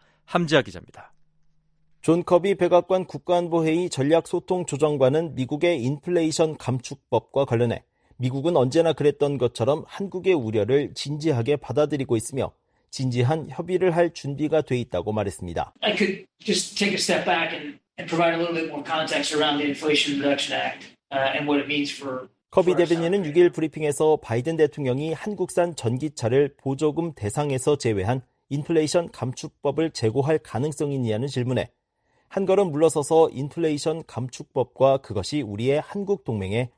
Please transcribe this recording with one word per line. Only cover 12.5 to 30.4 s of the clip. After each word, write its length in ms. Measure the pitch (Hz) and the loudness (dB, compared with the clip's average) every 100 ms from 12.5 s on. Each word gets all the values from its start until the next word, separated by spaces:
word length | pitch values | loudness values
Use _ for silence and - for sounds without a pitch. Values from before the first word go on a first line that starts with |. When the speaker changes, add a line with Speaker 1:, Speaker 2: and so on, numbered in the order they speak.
| - _ _ _ | -8 _ _ _
Speaker 2:
진지한 580 | - 131 123 120 160 156 | -6 -2 0 2 0 -4
협의를 460 | 139 175 180 185 165 | -10 -4 2 2 4
할 160 | 175 | 0
준비가 500 | - 143 139 151 156 | 0 -8 -4 0 0
돼 160 | 147 127 | 0 -2
있다고 340 | 113 - 104 | -2 -4 -2
말했습니다. 640 | 107 98 - 87 82 - - | -2 -2 -6 -8 -6 -6 -4
Speaker 3:
I 160 | 220 202 | -2 0
could 300 | 202 196 - _ | 0 -2 -10 _
just 380 | 208 180 - - | -4 -2 -2 -2
take 160 | 202 | -2
a 60 | - | 0
step 260 | - 170 | 0 0
back 280 | 196 165 165 | 0 -2 -2
and, 280 | 165 147 - _ - | -8 -12 -16 _ -14
and 100 | 160 | -6
provide 260 | 170 170 | 0 2
a 40 | 165 | 2
little 160 | 170 | -2
bit 140 | 165 156 | -2 -6
more 160 | 147 | -8
context 500 | 143 160 156 151 143 | -6 -4 -2 -2 -2
around 240 | 151 151 143 | 0 0 0
the 80 | 143 | -2
Inflation 540 | 139 156 147 147 139 | -2 0 0 0 0
Reduction 360 | 143 139 - 131 | 0 0 -2 -4
Act, 380 | 127 - - _ - | -4 -8 -16 _ -8
uh, 240 | 139 135 | -2 -2
and 140 | 143 147 | -2 0
what 100 | 143 | 0
it 80 | 139 | 0
means 240 | 147 143 | -4 -4
for, 380 | - 139 127 127 _ _ | -6 -10 -10 -12 _ _
Speaker 2:
커비 220 | 185 175 | 2 4
Speaker 3:
for 100 | 175 | 4
our 40 | 165 | 4
Speaker 2:
대변인은 380 | 165 170 202 | 2 2 0
육 120 | 156 160 | 2 6
일 140 | 175 | 4
브리핑에서 680 | 165 156 151 151 143 156 151 | 4 -4 -2 -2 2 2 2
바이든 340 | - 117 147 160 | 0 -2 0 2
대통령이 580 | 151 151 135 127 156 | 2 2 -2 -2 -2
한국산 600 | 156 214 190 185 - 175 | -6 -6 -6 -2 0 0
전기차를 800 | 156 117 131 151 - 113 131 143 - | 0 -2 -2 -4 -4 0 2 2 -2
보조금 560 | 135 135 151 147 170 | -6 0 0 0 -6
대상에서 640 | - 104 147 147 131 151 147 | -4 -6 -2 -2 0 0 0
제외한 440 | 120 101 98 131 - _ - | 2 0 0 -2 -6 _ -8
인플레이션 600 | 143 147 165 151 180 170 | -6 0 0 2 0 -2
감축법을 800 | - 123 - 156 _ 143 139 160 | -6 -8 -8 -14 _ -4 -2 -2
제고할 480 | - 113 123 139 | 0 -2 0 0
가능성이 560 | 156 | 0